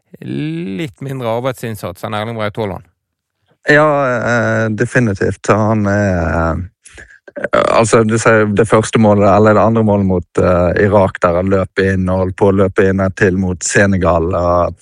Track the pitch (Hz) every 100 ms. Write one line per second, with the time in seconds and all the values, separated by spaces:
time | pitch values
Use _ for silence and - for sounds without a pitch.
0 | _ - - 135 151 165 185 190 156 -
1 | 135 135 117 117 131 120 120 104 98 -
2 | 110 107 113 113 104 110 104 90 - _
3 | _ _ _ _ _ _ - 147 151 143
4 | 135 120 113 120 110 110 110 107 120 131
5 | 117 95 95 98 - 107 107 110 101 101
6 | 101 90 82 82 82 85 90 - - -
7 | - - - - - - - - 113 120
8 | 110 113 120 113 107 101 110 110 110 120
9 | 107 104 101 101 110 104 104 113 110 101
10 | 95 92 - - 92 87 87 - 101 101
11 | 95 - 90 87 95 98 92 - 95 95
12 | 92 92 92 90 101 98 95 - 95 95
13 | 95 - 101 92 92 87 - 113 101 95
14 | 85 85 82 92 87 87 85 87